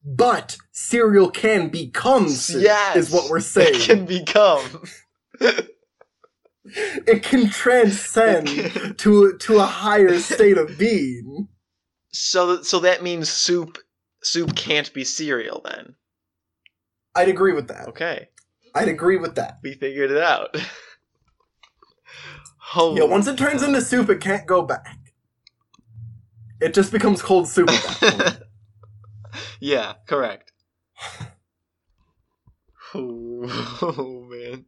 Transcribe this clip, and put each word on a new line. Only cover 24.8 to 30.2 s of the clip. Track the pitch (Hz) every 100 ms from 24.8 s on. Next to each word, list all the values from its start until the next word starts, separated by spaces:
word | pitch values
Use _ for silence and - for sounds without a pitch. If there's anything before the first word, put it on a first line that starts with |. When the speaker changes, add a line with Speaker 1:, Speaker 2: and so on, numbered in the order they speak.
| - - - _ _ _ _ _ _ _ _ - - - _ _ - -
Speaker 1:
It | 160
just | 202 196
becomes | 220 214 185
cold | - 190 170
soup | - 170
at | 117
that | - - 220
point. | - 185 -
Speaker 2:
<laughs> | - _ _ _ _ - - - - - - -
Yeah, | 139 135 101 90 -
correct. | 143